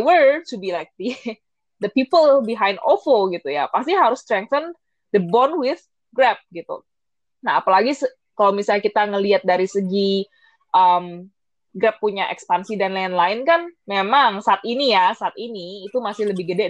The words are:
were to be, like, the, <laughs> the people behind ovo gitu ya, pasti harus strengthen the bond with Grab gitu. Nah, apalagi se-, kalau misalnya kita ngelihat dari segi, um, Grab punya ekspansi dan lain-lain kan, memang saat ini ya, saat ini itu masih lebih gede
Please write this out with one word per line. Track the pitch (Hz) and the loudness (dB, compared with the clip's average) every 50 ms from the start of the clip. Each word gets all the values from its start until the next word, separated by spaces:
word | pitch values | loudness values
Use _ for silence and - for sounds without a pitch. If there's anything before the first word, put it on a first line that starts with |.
were | 226 302 359 339 285 269 285 330 | 2 4 4 6 6 4 4 2
to | 339 - 254 196 | -2 -10 -12 -10
be, | 190 190 180 | -6 -6 -6
like, | 165 160 - _ - | -6 -8 -10 _ -10
the, | 185 247 262 - - 240 220 _ _ | -8 -8 -8 -8 -10 -12 -12 _ _
<laughs> | _ _ _ _ _ _ - 202 | _ _ _ _ _ _ -8 -6
the | |
people | 202 - 262 262 - - 339 311 294 269 277 | -2 0 0 0 2 4 4 6 6 4 4
behind | 233 208 233 214 208 196 196 - | 2 0 -4 -2 -2 -2 -2 -2
ovo | - - 330 - - 320 254 214 190 190 | 0 0 0 2 2 2 2 4 2 0
gitu | 175 170 - | -2 -4 -6
ya, | 139 143 147 135 - | -4 -4 -4 -2 -2
pasti | - - - 302 381 | -2 -4 -2 0 2
harus | 381 311 226 254 - | 2 2 2 0 -2
strengthen | - - 226 190 208 220 277 285 311 339 339 _ _ _ _ _ _ _ - | -4 -4 -4 -4 -2 -2 -4 -4 -4 -6 -12 _ _ _ _ _ _ _ -2
the | 202 | -2
bond | 175 170 185 240 262 277 330 339 | 0 2 2 2 2 2 0 0
with | 254 262 320 - _ _ _ _ _ _ | -2 -2 -4 -6 _ _ _ _ _ _
Grab | _ 254 262 233 196 - _ _ | _ 2 2 2 2 -2 _ _
gitu. | 175 170 165 - 151 139 _ _ _ _ _ _ _ _ _ _ _ _ - | -16 -14 -12 -12 -14 -14 _ _ _ _ _ _ _ _ _ _ _ _ -4
Nah, | 226 143 165 | -2 -2 0
apalagi | - - 185 190 220 262 294 | 2 2 2 2 2 2 -2
se-, | - 277 - - _ _ _ _ | -4 -4 -8 -8 _ _ _ _
kalau | - 208 202 | 0 2 2
misalnya | 202 202 202 - 208 208 | 2 0 0 0 0 0
kita | 202 208 - 220 208 | 0 -2 0 0 -2
ngelihat | 208 202 196 196 202 196 185 190 | 0 -2 -2 0 2 2 2 2
dari | 185 180 180 185 190 | 2 0 0 0 -2
segi, | - 202 196 180 190 202 196 196 196 196 196 - _ _ _ _ _ _ _ _ - | -2 -4 -4 -2 -2 0 0 0 0 -2 -4 -6 _ _ _ _ _ _ _ _ 2
um, | 170 175 180 180 175 175 175 175 175 185 196 _ _ _ _ _ _ _ _ - 190 | 4 4 4 4 2 0 -6 -14 -16 -18 -20 _ _ _ _ _ _ _ _ -6 -2
Grab | 208 220 214 - | 0 0 0 0
punya | - 208 196 196 185 | -4 -4 -4 -4 -6
ekspansi | - 180 - - - 180 175 190 226 220 | -6 -6 -8 -6 -2 -2 -2 -2 -4 -4
dan | 190 196 190 190 190 | -4 -4 -2 -2 -4
lain-lain | 190 185 180 180 170 180 208 233 269 | -6 -4 0 0 0 0 0 -2 0
kan, | 311 339 339 339 349 - _ _ | 2 2 2 0 -4 -16 _ _
memang | - 202 196 190 202 247 277 277 226 196 202 | -6 -4 -4 -2 0 2 2 2 2 0 -2
saat | - 226 196 - - | 0 0 0 0 -2
ini | 226 240 262 285 254 | -4 -4 -2 0 0
ya, | 214 190 180 185 226 | 2 2 2 2 0
saat | - 202 180 - - | -2 -6 -8 -8 -8
ini | 226 233 226 196 170 175 196 202 185 | -12 -12 -12 -12 -14 -14 -14 -16 -12
itu | 202 - 254 | -8 -8 -6
masih | 233 202 208 - 214 | -6 -6 -6 -4 -4
lebih | 208 190 180 175 165 | -4 -4 -4 -4 -4
gede | 180 180 214 | -4 -2 -2